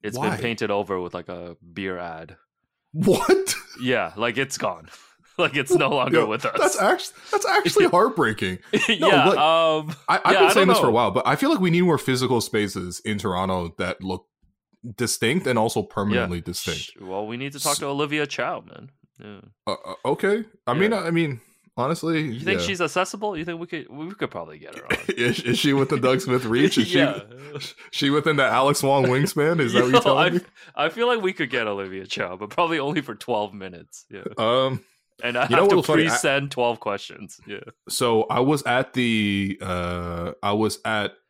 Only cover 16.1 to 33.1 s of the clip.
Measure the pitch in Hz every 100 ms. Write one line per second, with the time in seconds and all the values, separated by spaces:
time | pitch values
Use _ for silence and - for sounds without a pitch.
16.1 | 117 104 87 82 90 - 73 - - 95
17.1 | 95 107 120 139 139 143 147 143 139 147
18.1 | 151 147 - 127 170 - - 135 _ _
19.1 | _ 104 101 - _ - 98 - 92 127
20.1 | 147 196 208 220 _ - 131 202 220 170
21.1 | 170 160 123 _ _ _ - 127 165 160
22.1 | 160 156 117 160 190 175 185 165 180 185
23.1 | 208 208 175 165 170 170 165 - 139 160
24.1 | 202 139 98 80 78 76 - - - -
25.1 | - 120 110 - 120 147 139 135 143 127
26.1 | 131 131 123 117 120 160 - - 180 147
27.1 | 98 - 127 143 143 139 - - - 139
28.1 | 147 156 147 131 117 135 143 139 139 127
29.1 | 127 160 - 147 170 127 117 123 240 202
30.1 | 143 175 175 - _ - - 151 190 240
31.1 | 233 190 190 139 123 110 98 95 95 92
32.1 | - 95 92 104 - 170 160 139 151 139